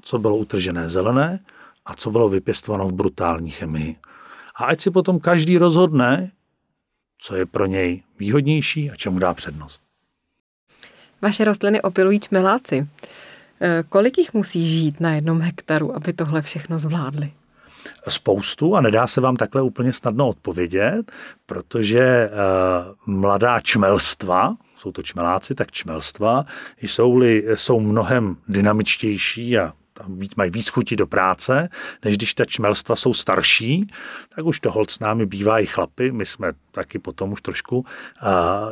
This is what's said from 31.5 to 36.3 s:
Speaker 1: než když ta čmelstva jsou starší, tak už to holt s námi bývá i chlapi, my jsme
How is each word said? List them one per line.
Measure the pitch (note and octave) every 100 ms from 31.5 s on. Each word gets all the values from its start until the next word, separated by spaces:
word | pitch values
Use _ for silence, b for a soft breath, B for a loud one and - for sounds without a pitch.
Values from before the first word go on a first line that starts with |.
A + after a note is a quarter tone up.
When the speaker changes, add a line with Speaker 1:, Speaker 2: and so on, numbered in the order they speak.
| C3+ F3 B B B G#2+
Speaker 1:
než | G2+
když | G#2+
ta | - A#2+
čmelstva | - G#2 G#2 - A2+
jsou | C3
starší, | A2+ - F#2 - - A#2 E3 G3+ B B B B -
tak | D#3+
už | C#3+
to | A2+
holt | G#2+ G#2+
s | -
námi | A2 A2+ G2+
bývá | G2 G#2 A2
i | F#2+
chlapi, | - E2+ - B2+
my | A#2+
jsme | F#2+